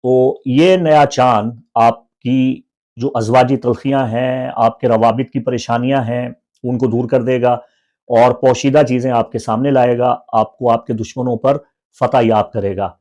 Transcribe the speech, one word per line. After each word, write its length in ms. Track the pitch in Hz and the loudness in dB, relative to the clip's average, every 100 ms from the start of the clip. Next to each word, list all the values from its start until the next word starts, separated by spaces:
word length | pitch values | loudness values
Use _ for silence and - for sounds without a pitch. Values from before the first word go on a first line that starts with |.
تو 380 | 127 127 127 - - | 2 2 2 -2 -2
یہ 300 | 127 175 185 | 2 4 2
نیا 300 | 165 151 143 | 4 4 2
چاند 460 | - 127 113 110 120 _ 117 | 2 2 2 -2 -10 _ 2
آپ 440 | 117 113 _ _ | 2 2 _ _
کی 420 | 123 131 131 127 _ _ _ - | -2 0 0 -4 _ _ _ -8
جو 160 | 135 | -6
ازواجی 440 | 127 110 127 127 135 | -4 0 2 2 0
تلخیاں 500 | 123 117 139 139 127 | -2 -4 -2 -2 -2
ہیں، 440 | 113 127 127 127 - | -2 -4 -4 -8 -2
آپ 240 | 113 - | -2 0
کے 80 | 127 | 0
روابط 440 | 113 117 117 127 | 2 2 0 -4
کی 80 | 135 | -4
پریشانیاں 640 | 117 123 - 120 123 135 | -4 -6 -4 -4 0 -2
ہیں، 260 | 117 123 123 - _ _ | -2 -6 -8 -14 _ _
ان 140 | 123 123 | -6 -2
کو 100 | 127 | -2
دور 220 | 113 127 | -2 -2
کر 120 | 127 | -2
دے 200 | 120 127 | 0 0
گا، 120 | 123 117 - _ _ _ _ | 0 -2 -6 _ _ _ _
اور 240 | 117 123 | 2 4
پوشیدہ 500 | - 131 123 139 143 147 | 4 0 2 2 2 2
چیزیں 240 | 127 127 | 0 0
آپ 200 | 117 110 | -2 -2
کے 80 | 117 | -6
سامنے 320 | 113 110 139 | -4 -2 0
لائے 260 | 131 123 123 | 2 2 2
گا، 200 | 123 120 - | 0 -2 -2
آپ 240 | 113 107 _ | -2 -2 _
کو 140 | 123 | 0
آپ 140 | 117 - | 0 -2
کے 80 | |
دشمنوں 440 | 113 107 - 127 113 | -8 -8 -6 -4 -2
پر 200 | 131 - _ _ _ _ | 0 -2 _ _ _ _
فتح 180 | 123 131 | 0 2
یاب 300 | 113 107 104 | 2 2 0
کرے 260 | 113 98 95 | -4 -6 -4
گا۔ 120 | 95 - | -8 -8